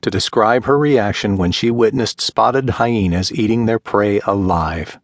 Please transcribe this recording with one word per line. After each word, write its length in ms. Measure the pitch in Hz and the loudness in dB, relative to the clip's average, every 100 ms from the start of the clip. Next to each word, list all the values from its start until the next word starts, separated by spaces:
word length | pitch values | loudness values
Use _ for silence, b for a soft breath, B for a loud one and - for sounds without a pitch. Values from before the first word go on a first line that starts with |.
to 80 | - | -4
describe 540 | 98 - 120 107 123 | -2 -2 2 2 2
her 140 | 120 143 | 2 0
reaction 580 | 147 131 104 104 104 98 | 2 2 0 -2 -2 0
when 160 | 90 | 0
she 180 | - 117 | 0 0
witnessed 520 | 117 113 131 110 - | 2 2 2 -4 -4
spotted 480 | - - 113 131 131 | -4 0 2 2 -2
hyenas 640 | - 120 113 95 87 92 | 0 0 2 0 0 -2
eating 320 | - 107 113 113 | -2 0 0 0
their 120 | 113 | -2
prey 440 | - 101 104 101 - | -2 0 2 0 0
alive. 720 | 101 92 87 80 82 78 - | 0 0 0 -2 -6 -10 -14